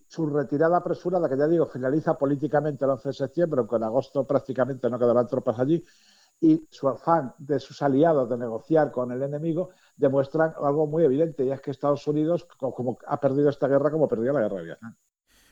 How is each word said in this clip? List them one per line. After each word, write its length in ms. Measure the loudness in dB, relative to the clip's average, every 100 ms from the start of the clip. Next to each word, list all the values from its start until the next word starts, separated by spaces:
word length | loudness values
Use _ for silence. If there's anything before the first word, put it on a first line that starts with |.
| _
su 200 | -6 -2
retirada 500 | -2 0 2 2 2
apresurada, 520 | 0 -4 -2 0 0
que 80 | 0
ya 120 | 2
digo, 180 | 2 0
finaliza 500 | -2 -2 0 0 0
políticamente 680 | 0 0 0 0 0 -2
el 80 | -2
once 160 | -2 -4
de 40 |
septiembre, 460 | -6 -4 -2 0 0
aunque 160 | 0
en 80 | 0
agosto 420 | 0 -2 -2 -4
prácticamente 640 | 0 -2 -2 -2 -2 -2 -2
no 120 | 0
quedarán 260 | 2 2 2
tropas 320 | -2 -2 -2
allí, 260 | 0 0 -2 _ _ _ _ 0
y 240 | 4 4 0
su 180 | -4 -2
afán 460 | -2 2 0 0 -10
de 200 | -4 -4
sus 240 | -4 -4
aliados 480 | 0 4 4 2 0
de 80 | -2
negociar 540 | -4 -6 0 2 2
con 180 | -2 -6
el 100 | -6
enemigo 500 | -6 -6 -4 -4 -6 _ _ 0
demuestran 580 | 2 2 0 0 -2 0
algo 240 | -2 0 0
muy 160 | 2
evidente, 420 | 2 4 0 0
y 60 | -4
es 100 | -4
que 120 | -8
Estados 340 | -4 -2 -2 -2
Unidos, 400 | -2 0 -2 -6 -8
co-, 160 | -8
como 260 | -6 -6 -6
ha 140 | -6 -2
perdido 300 | 0 2 2
esta 180 | 2 2
guerra, 240 | 2 2
como 160 | 0 0
perdió 260 | 0 -2
la 100 | 0
guerra 160 | -2 -4
de 60 |
Vietnam. 320 | -10 -14 -18 -20 _ _ _ _ _